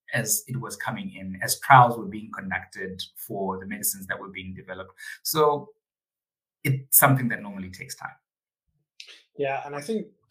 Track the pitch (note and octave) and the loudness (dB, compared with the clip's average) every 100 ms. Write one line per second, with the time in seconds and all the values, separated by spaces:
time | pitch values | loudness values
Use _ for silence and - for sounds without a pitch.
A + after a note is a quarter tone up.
0 | - A#2 G#2+ - - C3 A2 - A2+ G#2 | -4 -2 0 -2 -2 -8 -8 -6 -6 -6
1 | F#2+ F#2+ F#2+ F#2+ A2+ - - C3 A#2+ A2+ | -8 -10 -10 -6 -4 -4 10 10 10 4
2 | G2 G#2+ G#2+ - F#2+ F#2 - G2+ F#2+ F#2+ | -6 -10 -10 -10 -6 -6 -8 -10 -10 -10
3 | - - - G#2 F#2+ F#2+ G3+ - - G2 | -14 -14 -10 -6 -4 -4 -8 -6 -4 -6
4 | F#2+ G2+ G2 F#2+ F#2 F#2 - F#2 F#2 - | -8 -10 -10 -12 -12 -12 -12 -12 -12 -16
5 | - - - D#3 D3+ C#3+ - _ _ _ | -16 -10 -2 4 4 4 -4 _ _ _
6 | _ _ _ _ _ _ C3+ C3+ - - | _ _ _ _ _ _ -2 -2 2 4
7 | C#3 C3 A2+ G2+ G#2 F#2+ F#2 - - - | 6 4 0 -6 -8 -10 -12 -14 -14 -12
8 | - - _ _ _ _ _ _ _ _ | -14 -16 _ _ _ _ _ _ _ _
9 | - - _ C#3+ C3+ C3+ C3+ C#3+ D3 G#3+ | -20 -20 _ -4 -2 -2 -6 -10 -4 -4
10 | - _ _ | -4 _ _